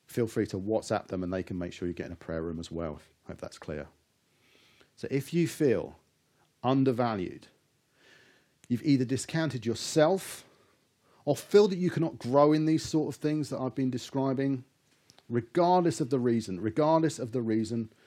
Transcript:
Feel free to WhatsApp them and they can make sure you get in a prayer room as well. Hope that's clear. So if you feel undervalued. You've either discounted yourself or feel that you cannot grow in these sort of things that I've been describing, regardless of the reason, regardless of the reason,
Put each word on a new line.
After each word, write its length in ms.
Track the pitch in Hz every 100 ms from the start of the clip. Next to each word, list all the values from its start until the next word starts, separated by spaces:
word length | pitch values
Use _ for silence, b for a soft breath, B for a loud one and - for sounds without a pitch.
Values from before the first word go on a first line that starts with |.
| -
Feel 220 | - 113
free 180 | 117 101
to 120 | 98
WhatsApp 480 | 98 110 - 107 -
them 160 | 92
and 100 | 90
they 80 | 95
can 160 | - 92
make 160 | 87
sure 140 | - 87
you 60 | 85
get 100 | 73
in 60 |
a 40 | 82
prayer 280 | - 80
room 160 | 85 80
as 100 | 80
well. 320 | 85 80 73 - _ -
Hope 140 | -
that's 160 | - -
clear. 300 | - 76 76 _ _ _ b b b b b b b -
So 120 | -
if 240 | 135 -
you 140 | 170 160
feel 500 | - 147 92 69 - _ _ _ _ _ _ 147
undervalued. 800 | 135 131 120 120 101 87 67 - _ _ _ _ b b b b b b _ -
You've 160 | 120
either 220 | 151 131 123
discounted 600 | 131 - 165 156 120 113
yourself 800 | 110 - 156 156 190 - - - _ _ _ _ _ b b
or 140 | 147 139
feel 300 | - 202 208
that 80 | 185
you 120 | 180
cannot 300 | 151 160 117
grow 320 | 120 139 151
in 140 | 156 156
these 180 | 160
sort 300 | - 160 147
of 80 | -
things 280 | 151 156 127
that 100 | 131
I've 160 | 131 139
been 160 | 127
describing, 720 | 123 - 139 135 131 139 127 - _ _ b b b -
regardless 720 | 120 113 175 175 180 170 -
of 80 | 131
the 100 | 131
reason, 400 | 123 117 107 90
regardless 600 | 107 156 151 160 160 156
of 120 | 120
the 100 | 123
reason, 480 | 113 110 110 117 110 b